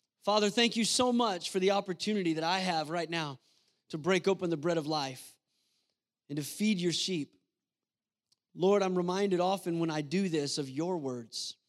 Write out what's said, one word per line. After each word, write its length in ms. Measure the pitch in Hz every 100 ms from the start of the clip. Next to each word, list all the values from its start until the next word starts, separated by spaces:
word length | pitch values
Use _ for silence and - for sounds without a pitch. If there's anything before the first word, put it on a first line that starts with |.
| _ _
Father, 300 | 202 214 208
thank 260 | 240 233 226
you 80 |
so 300 | 208 - 247
much 340 | 240 226 180 -
for 120 | 196
the 100 | 190
opportunity 640 | 196 190 175 208 208 170
that 100 | 156
I 140 | 160 190
have 320 | 185 160 151
right 180 | 175 160
now 320 | 170 147 131 _ _ _ _ -
to 80 | 160
break 320 | 151 185 196
open 220 | 185 175
the 80 | 160
bread 180 | 170 165
of 100 | 147
life 480 | 151 135 131 - _ _ _ _ _ _ _ _ _ -
and 80 | 147
to 60 |
feed 360 | 135 - 214 185
your 140 | 180
sheep. 460 | - - 170 135 _ _ _ _ _ _ _ _ _ _ _ _
Lord, 280 | 156 185 202
I'm 140 | 190 180
reminded 440 | 180 190 202 175
often 380 | 185 196 180 170
when 120 | 165
I 120 | 151
do 260 | 143 180 190
this 300 | 156 139 156
of 100 | 135
your 300 | 135 175 175
words. 580 | 135 123 110 - - -